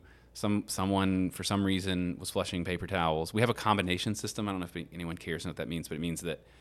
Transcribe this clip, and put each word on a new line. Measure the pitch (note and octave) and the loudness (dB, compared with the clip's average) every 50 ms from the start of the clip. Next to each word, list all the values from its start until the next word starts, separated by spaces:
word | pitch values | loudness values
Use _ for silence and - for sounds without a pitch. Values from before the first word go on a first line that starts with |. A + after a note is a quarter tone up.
| - - - - - - - | -4 -12 -20 -20 -20 -18 -10
Some, | - - G#2 G#2 G#2 - | -4 0 2 2 2 0
someone, | - - - F#2 F#2+ G2 G2 F#2+ F#2+ F#2+ F#2 F#2 F2 | -2 -2 -2 0 2 4 4 4 4 4 2 2 0
for | - - F#2 | -2 -4 -2
some | - G#2 G2 G2 | 0 2 2 4
reason, | F#2+ F#2+ F#2 F#2+ G2 F#2 F2+ F2+ F2 F2 - | 4 2 2 2 0 0 0 0 -2 -2 -4
was | F#2 - | -8 -4
flushing | - G#2 F2+ - - F2+ E2 | -2 -2 -2 0 -2 -2 -2
paper | F2+ F2+ E2+ F2+ E2 | -2 -2 -2 -2 0
towels. | G2 F#2 E2+ D#2+ D#2+ D#2 E2 - - | 0 2 4 4 4 2 0 0 2
We | G#2+ | 2
have | A#2+ A#2+ | 2 2
a | A#2 | 2
combination | - - G#2+ G#2 G2+ F#2 F2+ F2+ F2+ - A2+ G#2 | 2 4 4 4 4 4 2 2 2 2 -2 -2
system. | - - G#2+ - - G#2+ G2+ | -2 -4 -6 -4 -4 -4 -2
I | G2 | -2
don't | F#2 | -4
know | F2+ E2+ - | -6 -6 -6
if | F2 D2+ C#2 | -8 -10 -8
anyone | - E2+ F2 E2+ E2+ E2+ | -8 -8 -6 -6 -6 -6
cares | - F2 E2 D2 - | -4 -4 -4 -4 -4
what | F2+ D2 - | -6 -4 -4
that | D#2+ A#1+ | -4 -4
means, | E2 E2 - - | -4 -4 -4 -4
but | D#2+ | -6
it | D2+ | -4
means | E2 E2+ E2 D#2 | -2 -2 -2 -2
that | E2+ E2+ D2+ - - - - - | -4 -4 -6 -6 -8 -20 -20 -20